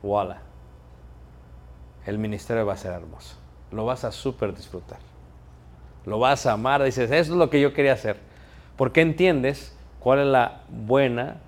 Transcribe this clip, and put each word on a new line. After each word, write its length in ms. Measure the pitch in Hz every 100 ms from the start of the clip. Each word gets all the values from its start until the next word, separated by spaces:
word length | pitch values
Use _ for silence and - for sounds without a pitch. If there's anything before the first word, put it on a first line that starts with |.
voilà, 360 | 101 104 92 87 - - - - - - - - - - - - - - - - -
el 120 | 107
ministerio 460 | 107 104 - 113 104
va 80 |
a 40 | 98
ser 160 | 92
hermoso. 420 | 87 82 80 - - - - -
Lo 140 | 107 113
vas 180 | 127
a 80 | 120
súper 420 | - 139 120 107 90
disfrutar. 440 | - 90 - - - - - - - - - - - - -
Lo 140 | 107
vas 260 | 127 139 127
a 60 |
amar. 300 | 107 123 143
Dices, 260 | 135 127 117
"Eso 220 | 147 160
es 40 | 175
lo 120 | 156
que 100 | 147
yo 140 | 139
quería 200 | 139 139
hacer". 240 | 127 110 101 - - - - - -
Porque 240 | 131 -
entiendes 760 | 165 156 185 151 131 139 - - - -
cuál 200 | 123 139
es 80 | 139
la 340 | 131 120 - -
buena 680 | 117 107 135 131 120 135 165